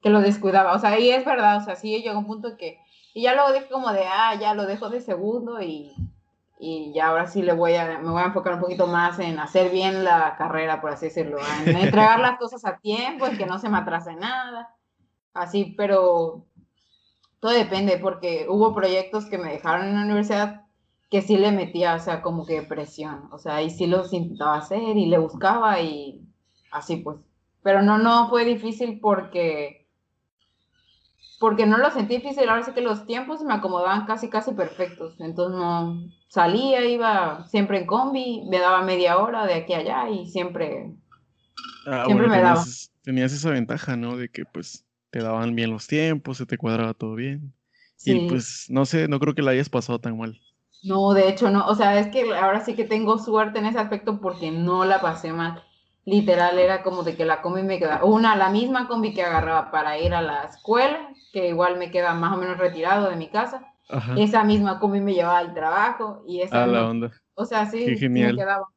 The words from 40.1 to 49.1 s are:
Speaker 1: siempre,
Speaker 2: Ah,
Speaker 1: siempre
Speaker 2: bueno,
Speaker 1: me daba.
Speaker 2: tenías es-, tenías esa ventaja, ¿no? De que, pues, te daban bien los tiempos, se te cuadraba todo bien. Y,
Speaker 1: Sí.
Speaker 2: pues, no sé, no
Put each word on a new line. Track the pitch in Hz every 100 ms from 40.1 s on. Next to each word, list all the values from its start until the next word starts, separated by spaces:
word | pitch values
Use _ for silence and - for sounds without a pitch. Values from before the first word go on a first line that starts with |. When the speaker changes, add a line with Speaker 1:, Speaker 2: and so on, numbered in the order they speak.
| 202 175
Speaker 1:
siempre, | 190 180 175 156 139 - 160 _ _ _ _ _ - - - 143
Speaker 2:
Ah, | 131 123
Speaker 1:
siempre |
Speaker 2:
bueno, | 208 226
Speaker 1:
me | 196
daba. | 175 170
Speaker 2:
tenías | 170
es-, | 123 - _
tenías | - 131 131
esa | 143 160
ventaja, | 139 117 147 - 123
¿no? | 120 123
De | 120
que, | - -
pues, | - - - _ _ _
te | 117
daban | 113 113 117 117
bien | 113
los | 110 -
tiempos, | 151 160 156 135 127
se | 127
te | 120
cuadraba | 117 113 113
todo | 110 110 110
bien. | 131 143 147 _ _ _ _ _
Y, | - 127
Speaker 1:
Sí. |
Speaker 2:
pues, | 175 127 113 - -
no | 127 135
sé, | 165
no | 156